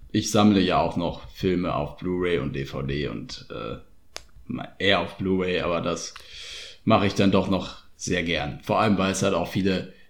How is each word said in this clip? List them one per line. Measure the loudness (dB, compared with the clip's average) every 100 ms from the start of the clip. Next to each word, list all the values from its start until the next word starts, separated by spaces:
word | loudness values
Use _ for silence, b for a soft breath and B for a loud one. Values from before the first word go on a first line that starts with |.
| -4
ich | -2 2
sammle | 6 6 6
ja | 6 4
auch | 2 0
noch | -4 -4 -12
Filme | -2 0 0 0
auf | -2 -4 -6
Blu-ray | -4 -2 0 0
und | -2 -6
D |
V | -6 -6
D | -4 -4 -4
und... | -6 -10 -14 -12
Äh, | -10 -10 -10 -14 -20 -18 -18 -18 -18 -10 -8 -8 -2
eher | 2 2
auf | 0 -2
Blu-ray, | 0 2 2 0
aber | 0 -2
das | -2 -4 -6 -14 B B B B B B
mache | 2 4 4
ich |
dann | 2 4
doch | 4 2
noch | -2 -4 -12 -20 -10
sehr | -4 -2
gern. | 0 -2 -4 -6
Vor | -2 2
allem, | 4 4
weil | 2
es | 2
halt | 2
auch | 2 0
viele | 0 0 0 -4 b